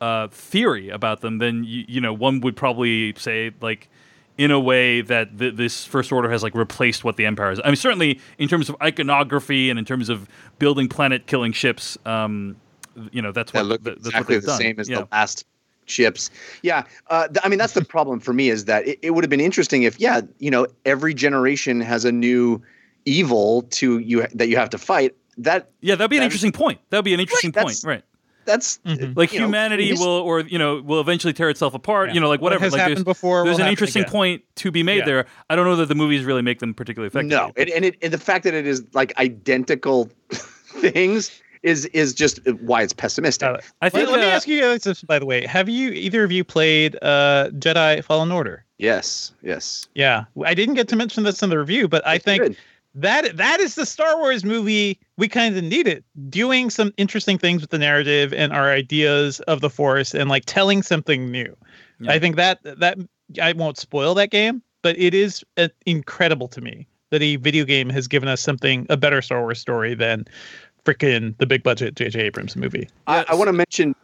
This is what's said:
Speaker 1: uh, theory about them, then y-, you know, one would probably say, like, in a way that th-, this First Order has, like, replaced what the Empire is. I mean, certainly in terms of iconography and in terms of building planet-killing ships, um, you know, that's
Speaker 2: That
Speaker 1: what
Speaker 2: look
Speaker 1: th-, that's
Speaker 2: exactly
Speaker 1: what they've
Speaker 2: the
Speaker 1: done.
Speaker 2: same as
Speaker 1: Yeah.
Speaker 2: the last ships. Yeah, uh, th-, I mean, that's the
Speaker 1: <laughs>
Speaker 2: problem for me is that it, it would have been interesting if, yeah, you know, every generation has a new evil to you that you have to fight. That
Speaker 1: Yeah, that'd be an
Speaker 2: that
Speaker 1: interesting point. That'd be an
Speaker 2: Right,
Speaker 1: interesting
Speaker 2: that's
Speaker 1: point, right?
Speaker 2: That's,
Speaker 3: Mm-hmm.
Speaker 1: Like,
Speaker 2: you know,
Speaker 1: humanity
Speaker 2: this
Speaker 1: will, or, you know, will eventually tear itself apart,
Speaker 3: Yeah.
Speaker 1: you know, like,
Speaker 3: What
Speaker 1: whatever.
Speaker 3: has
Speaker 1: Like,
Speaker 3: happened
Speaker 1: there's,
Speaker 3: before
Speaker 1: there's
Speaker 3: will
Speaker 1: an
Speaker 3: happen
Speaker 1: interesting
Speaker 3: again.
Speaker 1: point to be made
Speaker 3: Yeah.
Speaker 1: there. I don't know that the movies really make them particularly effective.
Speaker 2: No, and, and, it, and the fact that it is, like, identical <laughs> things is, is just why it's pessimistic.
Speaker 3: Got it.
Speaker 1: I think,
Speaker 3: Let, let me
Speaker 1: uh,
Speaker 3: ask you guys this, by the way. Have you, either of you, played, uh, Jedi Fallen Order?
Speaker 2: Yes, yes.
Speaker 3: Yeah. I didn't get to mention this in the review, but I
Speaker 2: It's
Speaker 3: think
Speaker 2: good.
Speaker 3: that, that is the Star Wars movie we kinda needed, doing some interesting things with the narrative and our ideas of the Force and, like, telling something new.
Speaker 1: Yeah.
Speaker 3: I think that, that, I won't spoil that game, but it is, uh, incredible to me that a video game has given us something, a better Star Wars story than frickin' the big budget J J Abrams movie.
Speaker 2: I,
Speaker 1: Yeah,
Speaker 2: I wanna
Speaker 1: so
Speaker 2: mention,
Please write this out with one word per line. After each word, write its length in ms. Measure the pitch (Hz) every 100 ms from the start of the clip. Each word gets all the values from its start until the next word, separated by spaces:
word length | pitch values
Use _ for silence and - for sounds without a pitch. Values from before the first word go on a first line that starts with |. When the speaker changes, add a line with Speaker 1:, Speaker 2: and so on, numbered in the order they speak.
Speaker 1:
uh, 260 | 117 113 107
theory 600 | - - 190 233 120 95
about 320 | 101 110 107
them, 180 | 113 110
then 220 | 120 117
y-, 220 | 117 120 113
you 120 | 123
know, 140 | 120
one 260 | 110 127 135
would 140 | 127 117
probably 580 | 135 117 120 113 110 104
say, 340 | - 113 113 110
like, 280 | 113 110 _ _ _ _ _ -
in 140 | 147
a 80 | 143
way 420 | 131 127 123 120
that 360 | 107 117 110 104
th-, 160 | 127 110
this 300 | 120 - -
First 260 | 135 127
Order 180 | 127 117
has, 140 | 117
like, 100 | 107
replaced 500 | 113 113 - 127 113
what 140 | 117 107
the 80 | 107
Empire 260 | 107 101
is. 80 | 95
I 40 | 143
mean, 80 | 143
certainly 420 | 262 208 156 135 - -
in 100 | 143
terms 220 | 170 139
of 60 | 143
iconography 880 | 156 156 143 143 139 143 - 139 131
and 80 | 117
in 60 | 107
terms 220 | 131 113
of 180 | 113 98 - - _
building 280 | 143 143 131
planet-killing 680 | - 139 127 - 135 117
ships, 440 | 113 131 117 - - -
um, 500 | 113 107 104 101 98 _ _ - - 110
you 100 | 123
know, 80 | 107
that's 200 | 101 113
Speaker 2:
That 100 | 110
Speaker 1:
what 60 | 101
Speaker 2:
look 140 | 113
Speaker 1:
th-, 120 | 110 95
that's 100 | 117
Speaker 2:
exactly 260 | 110 120 117
Speaker 1:
what 60 |
they've 0 |
Speaker 2:
the 40 | 123
Speaker 1:
done. 100 | 131
Speaker 2:
same 200 | 113 110
as 80 | 104
Speaker 1:
Yeah. 100 | 123
Speaker 2:
the 60 | 101
last 340 | 107 107 - - _ _ _ -
ships. 440 | - 113 - - - - -
Yeah, 220 | 170 156 - - _
uh, 180 | 165 160
th-, 120 | 151
I 60 | 190
mean, 80 | 196
that's 140 | 220
the 120 | - 156
Speaker 1:
<laughs> 100 | 165
Speaker 2:
problem 240 | 143 123
for 140 | -
me 160 | 123 135
is 160 | 110 101
that 220 | 107 117
it, 120 | 143
it 100 | 160
would 120 | 165
have 60 | 165
been 80 | 135
interesting 420 | 160 190 165 139
if, 160 | 120 -
yeah, 220 | 226 139 98 _
you 140 | 143
know, 160 | 127 123 - 135
every 280 | 135 156 147
generation 640 | 147 139 131 143 - 120
has 240 | 117 117 120
a 60 |
new 500 | 120 120 123 120 117 - _ _ _ -
evil 580 | 143 170 117 104 117
to 360 | 120 - 131 117
you 260 | 117 117 113
that 160 | 117 117
you 80 | 117
have 120 | 113
to 60 | 104
fight. 380 | - 185 131 - _ -
That 320 | 123 180 - _
Speaker 1:
Yeah, 140 | 175 190
that'd 140 | 214
be 80 | 285
an 40 |
Speaker 2:
that 40 | 254
Speaker 1:
interesting 260 | 214 208
point. 280 | - 294 123 _
That'd 160 | 202 202
be 80 |
an 40 | 180
Speaker 2:
Right, 20 |
Speaker 1:
interesting 300 | 185 494 175
Speaker 2:
that's 300 | 160 160 107
Speaker 1:
point, 120 | 160 131
right? 80 | - _ _ _ -
Speaker 2:
That's, 340 | 220 254 - 180
Speaker 3:
Mm-hmm. 280 | 151 135 127
Speaker 1:
Like, 160 | 170
Speaker 2:
you 80 | 208
know, 60 | 226
Speaker 1:
humanity 460 | 208 220 214 202
Speaker 2:
this 80 | 180
Speaker 1:
will, 80 | 180
or, 320 | 175 175 165
you 160 | 160 175
know, 240 | 151 143
will 180 | 143 156
eventually 340 | 147 175 175
tear 160 | - 165
itself 240 | 147 147 127
apart, 340 | - 208 190
Speaker 3:
Yeah. 60 | 175
Speaker 1:
you 40 |
know, 80 | 151
like, 120 | 147
Speaker 3:
What 60 | 170
Speaker 1:
whatever. 120 | 190 185
Speaker 3:
has 80 |
Speaker 1:
Like, 60 | 170
Speaker 3:
happened 160 | 180 151
Speaker 1:
there's, 60 | 185
Speaker 3:
before 380 | 180 180 180
Speaker 1:
there's 20 | 170
Speaker 3:
will 100 | 170
Speaker 1:
an 40 |
Speaker 3:
happen 100 | 190
Speaker 1:
interesting 300 | 208 208 214
Speaker 3:
again. 80 | 170
Speaker 1:
point 320 | 208 185 175 - -
to 160 | 196
be 100 | 170
made 160 | 165 202
Speaker 3:
Yeah. 60 | 147
Speaker 1:
there. 200 | 131 123 - -
I 40 | 160
don't 100 | 180
know 100 | 175
that 100 | 156
the 80 | 147
movies 280 | 151 143 131
really 160 | 131
make 180 | 123 120
them 140 | 120
particularly 340 | 110 117 113 107
effective. 220 | 139 143
Speaker 2:
No, 220 | 147 80 -
and, 120 | 160
and, 160 | 165 185
it, 100 | 175
and 100 | 170
the 60 | 160
fact 260 | - 185 185
that 80 | 160
it 100 | 143
is, 160 | 135 113
like, 200 | 135 131 -
identical 920 | 131 113 113 131 127 143 139 131 117 - _
<laughs> 0 | - - - - 277
things 640 | - 131 185 214 196 - _ -
is, 220 | 165 160 151
is 260 | 156 147
just 260 | 123 151 - - 113
why 200 | 117 120
it's 120 | 107
pessimistic. 540 | - - - 151 127 135
Speaker 3:
Got 120 | 123
it. 60 | - _
Speaker 1:
I 80 | 185
think, 200 | 190 277
Speaker 3:
Let, 80 | 254
let 60 | 208
me 60 |
Speaker 1:
uh, 40 | 185
Speaker 3:
ask 120 | -
you 140 | 302
guys 220 | 254 240
this, 180 | 196 180
by 160 | - 151
the 60 | 135
way. 200 | 127 120
Have 220 | 139 190
you, 200 | 233 262
either 320 | 202 190 220
of 80 | 208
you, 120 | 180
played, 540 | 175 - 160 156 156 -
uh, 480 | 143 143 143 143 139 147
Jedi 440 | 165 160 156 156
Fallen 280 | 160 156 160
Order? 340 | 175 120 85 _ _
Speaker 2:
Yes, 560 | 107 101 - - - -
yes. 460 | - 76 - - -
Speaker 3:
Yeah. 300 | - 139 113 110 - 151
I 80 |
didn't 220 | 175 220 269
get 120 | 233
to 60 | 226
mention 280 | 233 -
this 200 | 208 196
in 60 | 202
the 100 | 160
review, 280 | 147 220 196
but 180 | 160 151
I 80 | 165
Speaker 2:
It's 80 |
Speaker 3:
think 200 | 202 196
Speaker 2:
good. 140 | 214 - - _ _ 139
Speaker 3:
that, 400 | 165 262 311 165
that 240 | 220 330
is 160 | 359 262
the 100 | 302
Star 320 | - 311 320
Wars 280 | 294 254 190
movie 520 | 226 208 214 208 190 _ -
we 100 | 220
kinda 340 | 247 233 190
needed, 400 | 165 240 277 156 - 151 139
doing 400 | 147 240 254 247
some 240 | - 208 208
interesting 420 | 196 220 202 190
things 220 | 175 175
with 120 | 151
the 60 | 165
narrative 560 | 147 147 143 147 143
and 200 | 135 147
our 180 | 143 139
ideas 720 | 139 131 151 151 143 147 135
of 180 | - 151
the 100 | 143
Force 440 | - 147 135 135 151
and, 140 | 143
like, 160 | 135 -
telling 360 | - 196 196
something 480 | 185 160 147 139 127
new. 240 | 123 120 - _ - - _
Speaker 1:
Yeah. 140 | 117
Speaker 3:
I 60 | 151
think 180 | 170 160
that, 220 | 180 185
that, 340 | - 143 175 190 175 _ _ 147
I 100 | 165
won't 260 | 165 160 135
spoil 360 | - 147 143 185
that 140 | 202
game, 300 | 208 220 247 - _
but 160 | 170 170
it 160 | 180
is, 300 | 185 202 - - -
uh, 100 | 170 - -
incredible 640 | 165 139 - 170 151 123
to 140 | 131
me 260 | 120 113 - _ _
that 120 | 151
a 140 | 151 143
video 300 | 135 151 139
game 240 | 139 127
has 180 | 135 123
given 220 | 143 135
us 100 | 131
something, 460 | - 135 143 131 123
a 60 | 151
better 260 | 147 139
Star 200 | - 123
Wars 180 | 117 117
story 340 | - 120 113
than 320 | 117 113 110 - - - - - _ -
frickin' 520 | 147 147 120 113 110
the 60 | 131
big 160 | 131
budget 320 | 139 113 120 -
J 120 | 120
J 120 | 113
Abrams 340 | 107 - 98 -
movie. 320 | - - - _ -
Speaker 2:
I, 100 | 165
Speaker 1:
Yeah, 60 | 160
Speaker 2:
I 80 | 160
wanna 140 | 208
Speaker 1:
so 60 | 180
Speaker 2:
mention, 380 | 175 - 156 135